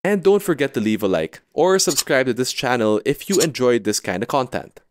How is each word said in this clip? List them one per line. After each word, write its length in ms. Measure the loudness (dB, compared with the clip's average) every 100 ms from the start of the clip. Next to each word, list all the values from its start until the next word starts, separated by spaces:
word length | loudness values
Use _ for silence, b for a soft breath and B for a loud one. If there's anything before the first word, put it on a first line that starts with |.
And 220 | 0 2
don't 200 | 4 2
forget 300 | 2 -2 -2
to 60 | 0
leave 240 | 0 0
a 60 | 0
like 320 | 0 -2 -8 _
or 260 | 0 2 2
subscribe 500 | 2 -2 0 0 0
to 60 |
this 200 | -2 -4
channel 480 | -4 -2 0 2 2
if 260 | 0 -4 -2
you 120 | 0
enjoyed 420 | 0 0 2 2
this 160 | 0 -4
kind 240 | -4 -4
of 60 | -2
content. 500 | -2 -2 -6 -10 -20 _